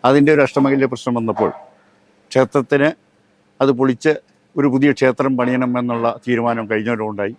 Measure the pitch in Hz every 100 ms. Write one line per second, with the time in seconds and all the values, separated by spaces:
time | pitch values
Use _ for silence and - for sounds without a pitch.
0 | 123 143 143 147 131 147 135 139 135 123
1 | - 120 113 101 101 - - _ _ _
2 | _ _ _ 131 127 147 120 143 147 165
3 | _ _ _ _ _ _ 135 123 131 123
4 | 160 151 _ _ _ - 139 131 143 135
5 | 131 123 135 127 123 127 127 123 123 117
6 | 117 120 123 120 117 117 107 110 110 113
7 | 110 104 101